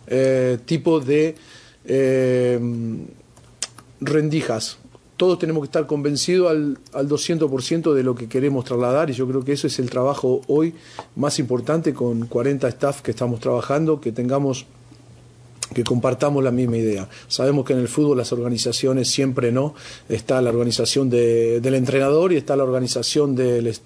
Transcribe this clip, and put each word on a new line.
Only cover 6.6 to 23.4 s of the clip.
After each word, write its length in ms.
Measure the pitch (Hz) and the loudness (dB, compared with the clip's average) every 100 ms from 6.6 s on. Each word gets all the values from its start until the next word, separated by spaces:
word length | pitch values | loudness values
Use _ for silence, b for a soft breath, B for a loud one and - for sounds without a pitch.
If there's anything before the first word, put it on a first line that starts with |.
| 147 135 - | 0 -4 -8
al 160 | - 143 | -4 -2
doscientos 420 | 143 - 170 151 | 0 0 0 0
por 120 | 131 | 0
ciento 320 | 127 165 160 | -2 -2 2
de 80 | 139 | 2
lo 100 | 127 | 2
que 140 | 123 113 | -2 -4
queremos 360 | 131 139 139 | -2 0 0
trasladar, 460 | 123 123 123 135 160 | -2 -2 2 2 0
y 20 | |
yo 140 | 120 127 | -2 -2
creo 160 | 131 | -2
que 80 | 127 | -2
eso 140 | 143 151 | -2 -2
es 120 | - | -2
el 120 | 123 | -2
trabajo 500 | 127 131 143 127 131 - | 0 0 0 0 0 0
hoy 260 | 147 165 165 B B B - | 0 0 -4 B B B -4
más 220 | 143 - | -2 -2
importante 560 | 123 123 120 160 160 | -2 -2 0 0 0
con 320 | 127 120 117 117 | -2 -2 -2 -2
cuarenta 420 | 120 127 139 127 | -2 0 0 -2
staff 320 | - 143 139 | -2 -2 -2
que 100 | - | -6
estamos 280 | 117 127 117 | -4 -4 -2
trabajando, 600 | 135 120 - 139 160 151 | -2 -2 0 0 2 0
que 120 | 120 | -2
tengamos, 540 | 110 123 139 139 127 - - - - - - - - - - - | -4 -2 0 0 -2 -8 -20 -20 -20 -20 -20 -20 -20 -20 -16 -6
que 80 | - | -4
compartamos 640 | 110 123 131 123 147 143 | 0 0 0 0 0 2
la 80 | 131 | 2
misma 240 | 120 123 113 | 2 0 0
idea. 320 | 113 101 95 B - | 0 -2 -6 B -8
Sabemos 380 | - 131 143 | -2 2 2
que 80 | - | 2
en 80 | 131 | 0
el 80 | 120 | 0
fútbol 300 | - 147 131 | 2 2 2
las 140 | 113 | 0
organizaciones 800 | 123 120 117 123 117 135 131 127 | -2 -2 -2 -2 -2 0 2 0
siempre, 400 | - 135 127 123 | 0 0 0 0
¿no? 240 | 123 143 B B B - | 0 0 B B B -6
Está 320 | 90 - 131 | -6 0 0
la 100 | 123 | 2
organización 600 | 117 120 117 113 139 135 | 2 0 0 0 0 2
de, 500 | 120 120 117 117 117 | 2 4 4 2 2
del 140 | 127 | 2
entrenador 580 | 131 127 135 135 151 185 | 2 2 2 2 4 4
y 40 | 160 | 2
está 180 | - | 0
la 80 | 139 | 0
organización 720 | 131 127 127 127 113 151 147 | 2 0 -2 -2 0 0 2
del 320 | 127 | 2